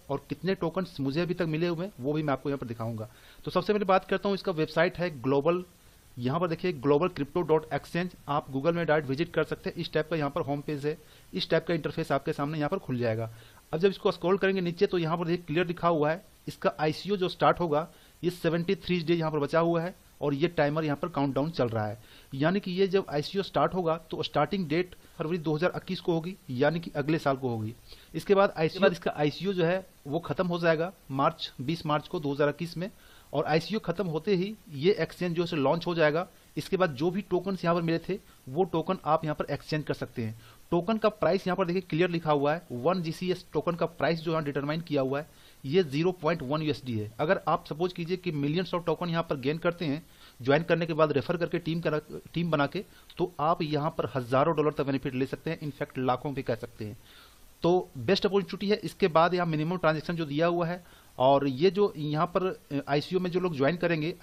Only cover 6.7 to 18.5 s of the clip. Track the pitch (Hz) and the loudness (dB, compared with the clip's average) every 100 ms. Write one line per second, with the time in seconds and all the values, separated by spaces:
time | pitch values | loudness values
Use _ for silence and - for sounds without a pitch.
6.7 | 147 139 147 180 175 143 180 156 156 156 | -2 2 4 2 -2 -4 -2 2 2 2
7.7 | 143 - 170 180 - - 147 147 135 160 | -6 -4 -4 -4 -8 -4 -4 -2 0 0
8.7 | 170 165 156 135 135 170 170 151 156 190 | 2 2 2 2 -2 0 0 -2 -4 -6
9.7 | - 160 156 156 156 143 170 147 143 147 | -8 -2 -2 0 -2 -2 -2 -2 -4 -4
10.7 | 147 147 160 - - - 185 - 165 165 | -4 -4 -6 -12 -20 -10 -8 0 0 2
11.7 | 170 147 156 160 139 - 151 143 156 147 | -2 -2 -4 -2 0 0 -2 -2 -2 -2
12.7 | 196 - 123 120 110 113 - - - _ | -2 -2 0 0 0 -4 -10 -20 -20 _
13.7 | 160 196 185 196 175 170 190 190 196 175 | 2 2 2 -2 0 0 2 2 0 -2
14.7 | 170 202 180 160 170 170 175 - 151 180 | 0 0 2 0 0 0 -2 0 0 0
15.7 | 170 175 165 147 170 - - - - 196 | 0 2 2 2 0 -8 -16 -14 -2 -2
16.7 | - 156 151 180 202 180 - 147 143 170 | 0 -2 -2 -4 -2 -2 4 4 4 2
17.7 | 147 175 - - - 170 175 170 | 0 -2 -12 -20 -6 -4 0 0